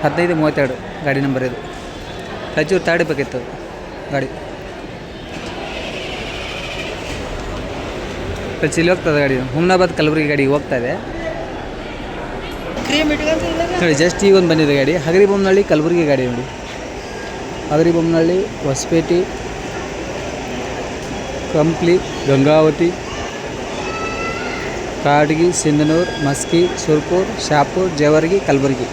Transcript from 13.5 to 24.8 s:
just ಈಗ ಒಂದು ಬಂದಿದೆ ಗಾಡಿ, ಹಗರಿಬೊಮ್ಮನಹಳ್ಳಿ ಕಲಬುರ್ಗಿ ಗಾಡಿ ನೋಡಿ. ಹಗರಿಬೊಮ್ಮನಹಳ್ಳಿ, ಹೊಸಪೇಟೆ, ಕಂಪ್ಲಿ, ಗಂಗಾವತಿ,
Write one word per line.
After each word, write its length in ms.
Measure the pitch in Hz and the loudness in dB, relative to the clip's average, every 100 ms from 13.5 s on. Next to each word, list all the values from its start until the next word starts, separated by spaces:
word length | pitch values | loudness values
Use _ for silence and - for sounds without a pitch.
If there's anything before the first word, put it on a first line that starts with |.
| 330 339 359 175 143 | -2 -2 0 2 4
just 200 | 175 170 196 | 4 4 6
ಈಗ 80 | 190 | 8
ಒಂದು 100 | 175 | 6
ಬಂದಿದೆ 240 | 160 147 139 | 4 4 4
ಗಾಡಿ, 140 | 135 170 147 | 4 2 4
ಹಗರಿಬೊಮ್ಮನಹಳ್ಳಿ 560 | 185 196 202 190 196 202 | 6 6 6 6 4 6
ಕಲಬುರ್ಗಿ 340 | 156 156 175 151 | 4 4 4 4
ಗಾಡಿ 140 | 135 123 | 4 2
ನೋಡಿ. 140 | 120 131 - - - - - - - - - - - - | -2 -6 -10 -10 -10 -10 -10 -10 -10 -8 -8 -8 -8 0
ಹಗರಿಬೊಮ್ಮನಹಳ್ಳಿ, 680 | 151 170 170 165 165 165 185 214 - 143 | 4 4 4 4 4 4 2 0 -2 -2
ಹೊಸಪೇಟೆ, 520 | 135 - 165 156 175 190 - - - - - - - - - - 101 - 240 - - - - - 208 - - - | -2 2 0 4 2 2 -4 -8 -8 -8 -8 -8 -8 -6 -6 -6 -8 -6 -6 -6 -6 -8 -8 -8 -8 -6 -6 -2
ಕಂಪ್ಲಿ, 420 | 160 156 160 170 180 - - 139 | 2 2 2 2 2 2 -4 2
ಗಂಗಾವತಿ, 580 | 135 139 156 156 147 175 180 - - - - - - - - - 1077 1077 1077 1077 698 - - - - | 4 6 6 6 4 0 0 -8 -8 -8 -8 -8 -8 -8 -6 -6 -6 -6 -6 -6 -6 -6 -6 -6 -6